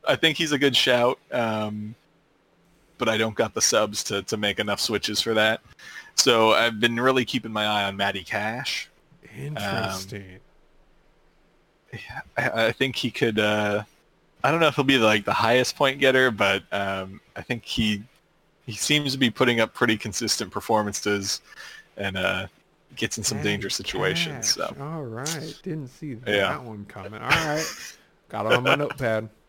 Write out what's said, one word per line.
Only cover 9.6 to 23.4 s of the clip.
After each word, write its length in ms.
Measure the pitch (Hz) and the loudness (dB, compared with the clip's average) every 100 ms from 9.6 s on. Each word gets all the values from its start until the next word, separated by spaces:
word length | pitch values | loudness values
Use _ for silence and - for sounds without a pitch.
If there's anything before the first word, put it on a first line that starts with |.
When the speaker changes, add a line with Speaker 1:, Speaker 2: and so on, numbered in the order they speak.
| 101 98 95 95 95 104 95 92 _ _ _ _ _ _ _ _ _ _ _ _ _ _ _ | -4 -4 -4 -6 -10 -14 -14 -20 _ _ _ _ _ _ _ _ _ _ _ _ _ _ _
Speaker 1:
yeah, 280 | - - - - - | -16 -14 -14 -10 -4
I, 280 | 135 117 113 | -2 0 0
I 40 | |
think 240 | - 135 123 | 0 -2 -2
he 140 | 120 | -6
could, 280 | - 120 107 | 0 0 2
uh, 440 | 107 107 104 104 107 _ _ _ _ _ | 2 2 0 -2 -4 _ _ _ _ _
I 60 | 131 | 0
don't 100 | 160 | 4
know 80 | 160 | 4
if 80 | 135 | 4
he'll 80 | |
be, 120 | 135 135 | 2 6
like, 260 | 110 107 | 6 4
the 80 | 101 | 2
highest 440 | 101 113 123 127 - | 0 4 4 2 2
point 220 | 139 139 | 0 4
getter, 320 | 135 131 131 | 4 6 4
but, 320 | 107 101 98 - | 4 2 2 -2
um, 480 | 98 98 98 95 95 _ - | -4 -2 -4 -6 -12 _ -16
I 60 | |
think 220 | 98 117 | -8 -8
he, 380 | - - 110 104 107 _ _ _ _ _ | -6 -2 0 0 -6 _ _ _ _ _
he 80 | - | -14
seems 400 | 107 - 151 143 | -6 0 0 0
to 60 | 131 | 0
be 100 | 127 | 0
putting 320 | - 127 120 | 4 2 4
up 140 | 113 | 2
pretty 220 | - 120 113 | 2 2 2
consistent 520 | 117 101 113 - 104 | -2 -6 -4 -4 -4
performances 880 | 101 - 110 104 98 - 101 98 - _ - - - - - | -8 0 0 0 -4 -2 -2 -2 -6 _ -20 -18 -20 -20 -8
and, 180 | 98 95 | -6 -2
uh, 300 | 92 95 98 _ _ _ _ | -2 -2 -6 _ _ _ _
gets 240 | - 113 - | -6 -6 -4
in 60 | |
some 140 | 104 | -4
Speaker 2:
Matty 120 | - | -2